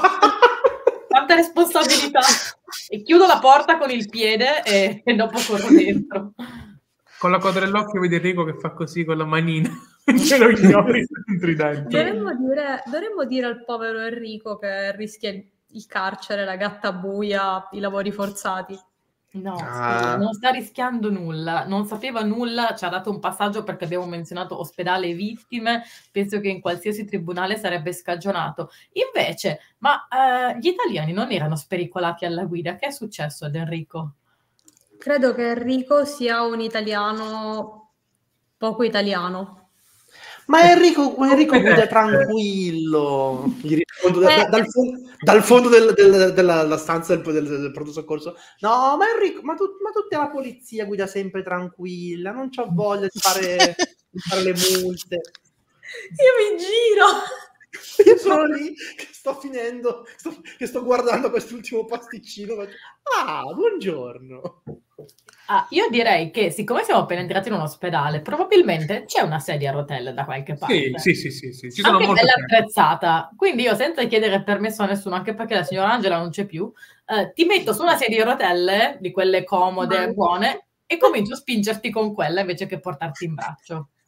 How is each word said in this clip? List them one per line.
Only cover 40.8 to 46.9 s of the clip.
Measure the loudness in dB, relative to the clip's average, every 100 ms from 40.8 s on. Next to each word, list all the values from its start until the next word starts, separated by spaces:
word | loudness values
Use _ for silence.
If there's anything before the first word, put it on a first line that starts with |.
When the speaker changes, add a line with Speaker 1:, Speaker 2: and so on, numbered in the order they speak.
| 8 6 0 2
Speaker 4:
ma | 4
Enrico | 6 6 4
guida | 6 6
Speaker 2:
Eh. | 6
Speaker 4:
tranquillo. | 4 4 4 2 0 0 -2 -2 -2 0 0 0 0 -2 -2 -4 -4
Gli | -2 0
rispondo | -2 0 2 6
da, | 6
Speaker 3:
Eh. | 6
Speaker 4:
da, | 6
dal | 2 2
fon-, | 0 0 -2 -14 0
dal | 6 6
fondo | 8 8 10
del, | 8 8
del, | 8 8 8 6
della, | 6 4 4
la | 2 0
stanza | -2